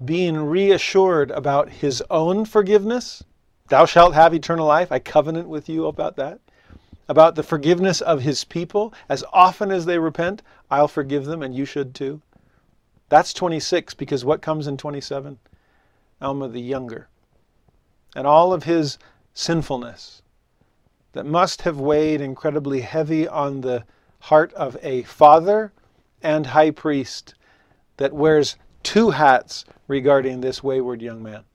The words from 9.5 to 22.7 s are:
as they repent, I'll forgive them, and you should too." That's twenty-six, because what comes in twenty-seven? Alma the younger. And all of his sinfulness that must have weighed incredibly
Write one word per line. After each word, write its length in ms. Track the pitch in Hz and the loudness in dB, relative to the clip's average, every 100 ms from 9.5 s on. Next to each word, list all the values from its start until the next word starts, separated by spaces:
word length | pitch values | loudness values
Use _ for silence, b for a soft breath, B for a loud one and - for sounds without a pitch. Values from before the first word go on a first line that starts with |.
| 180 202 | 2 -4
as 140 | 190 | -4
they 140 | 165 175 | -2 -2
repent, 440 | 160 147 175 214 - b b | -2 -4 -6 -6 -14 b b
I'll 180 | 139 147 | 0 0
forgive 360 | - 139 143 139 | 0 -4 -4 -6
them, 160 | 165 | -8
and 120 | 135 | -8
you 100 | 127 | -8
should 300 | 139 147 131 | -6 -6 -8
too." 280 | 131 139 151 _ _ _ _ _ _ _ _ - | -8 -10 -10 _ _ _ _ _ _ _ _ 2
That's 240 | 156 180 | 2 2
twenty-six, 600 | - 180 160 - 175 - | -2 -4 -4 -4 -4 -4
because 300 | - 135 139 | -12 -8 -4
what 180 | 123 156 | -2 -4
comes 240 | - 156 147 | -4 -6 -6
in 100 | 135 | -10
twenty-seven? 640 | 147 143 - 139 143 131 _ _ _ _ _ _ _ _ | -10 -12 -10 -10 -12 -18 _ _ _ _ _ _ _ _
Alma 280 | 139 139 131 | -8 -8 -8
the 120 | 120 | -10
younger. 480 | 120 135 123 117 - _ _ _ _ _ _ _ _ _ _ - | -8 -8 -8 -14 -18 _ _ _ _ _ _ _ _ _ _ -6
And 100 | 135 | 2
all 260 | 156 180 | 4 4
of 120 | 180 | 0
his 340 | 156 170 147 - b b b | -2 -2 -2 -6 b b b
sinfulness 880 | - - 165 143 131 120 107 - _ _ _ _ _ _ _ _ _ _ | -10 -6 -4 -4 -8 -10 -18 -20 _ _ _ _ _ _ _ _ _ _
that 140 | 131 143 | -14 -4
must 360 | 165 185 - | 0 0 -2
have 160 | 180 143 | -6 -4
weighed 420 | 139 151 156 151 | 0 0 0 -2
incredibly 600 | 139 131 156 147 139 | -6 -8 -6 -4 -4